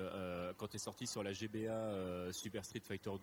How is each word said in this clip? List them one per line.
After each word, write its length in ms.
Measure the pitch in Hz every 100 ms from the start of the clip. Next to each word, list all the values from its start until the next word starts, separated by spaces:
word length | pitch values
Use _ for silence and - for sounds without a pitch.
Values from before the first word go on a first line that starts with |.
| 92
euh, 400 | 98 92 87 90 92
quand 160 | 107
est 40 | 107
sorti 280 | - - 123
sur 160 | 113
la 100 | 98
G 160 | 101 110
B 180 | 110 110
A, 40 |
euh, 580 | 110 110 98 90 90 90
Super 320 | 92 107 101
Street 160 | - 113
Fighter 320 | - 98 107 98